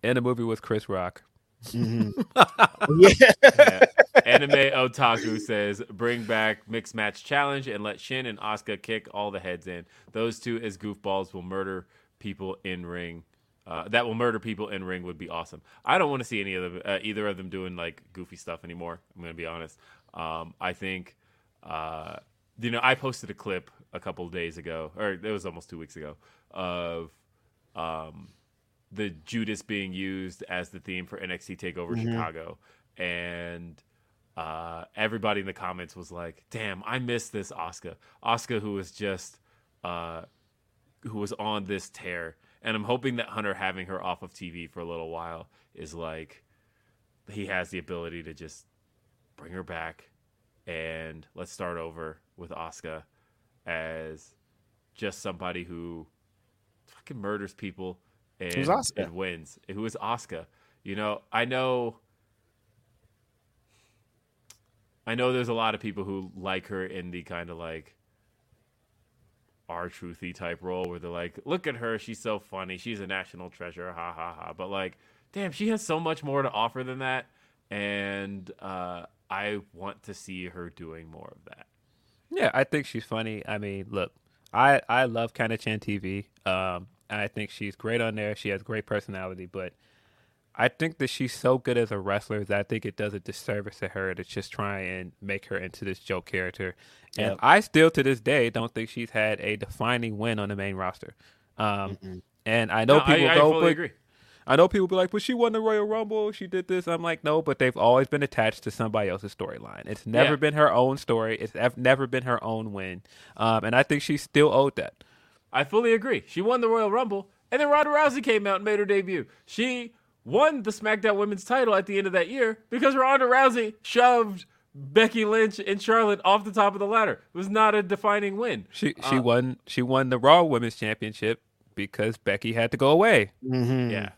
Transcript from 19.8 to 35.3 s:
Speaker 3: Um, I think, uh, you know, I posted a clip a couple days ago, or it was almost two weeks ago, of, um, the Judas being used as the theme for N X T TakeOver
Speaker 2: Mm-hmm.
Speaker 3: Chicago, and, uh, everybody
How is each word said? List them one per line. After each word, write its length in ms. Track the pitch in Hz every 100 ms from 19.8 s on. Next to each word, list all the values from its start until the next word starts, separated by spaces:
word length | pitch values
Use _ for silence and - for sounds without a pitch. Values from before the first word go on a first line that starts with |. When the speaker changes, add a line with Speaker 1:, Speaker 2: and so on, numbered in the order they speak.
| _ - _
Speaker 3:
Um, 400 | - 82 82 82 -
I 140 | 92
think, 420 | 90 95 92 90 _ _ _ _ _
uh, 540 | 82 78 80 80 80 78 _ _ _ -
you 120 | 117
know, 100 | 117
I 120 | 127 131
posted 340 | 135 123 104
a 40 |
clip 380 | 104 107 92 - _ _
a 60 | 92
couple 260 | - 85 87
days 300 | 90 85 82
ago, 340 | 82 80 78 87
or 160 | 104
it 100 | 92
was 220 | 104 104 92
almost 240 | 85 -
two 80 | 82
weeks 180 | 80 -
ago, 220 | 76 73 _ _ _
of, 600 | - 92 87 85 85 82 _ _ _ _ _ _ -
um, 540 | 82 80 80 - - _ _ _ _ _ _
the 180 | 95 104 80 -
Judas 380 | 117 107 104
being 280 | - 104 95
used 520 | 92 95 95 95 87
as 260 | - 90 90
the 100 | 92
theme 280 | - 90 87
for 100 | 101
N 140 | 92
X 160 | 87 -
T 80 | 90
TakeOver 400 | 92 82 85 117
Speaker 2:
Mm-hmm. 160 | 113
Speaker 3:
Chicago, 460 | 113 82 80 82 82 _ _ _ -
and, 840 | 90 87 87 87 87 87 85 73 _ _ _ _ _ -
uh, 480 | 80 80 85 82 82 -
everybody 440 | 107 110 107